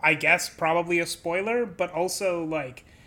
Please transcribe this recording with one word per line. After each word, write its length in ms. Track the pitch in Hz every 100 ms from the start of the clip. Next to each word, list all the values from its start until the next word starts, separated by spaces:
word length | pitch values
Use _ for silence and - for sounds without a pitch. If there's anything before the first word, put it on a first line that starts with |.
I 120 | 156
guess, 340 | 156 147 175 -
probably 520 | - 160 165 170 170
a 60 | 165
spoiler, 600 | - 175 175 202 240 233
but 260 | 170 175
also, 540 | 160 180 - 196 175 160
like, 400 | 160 131 120 - -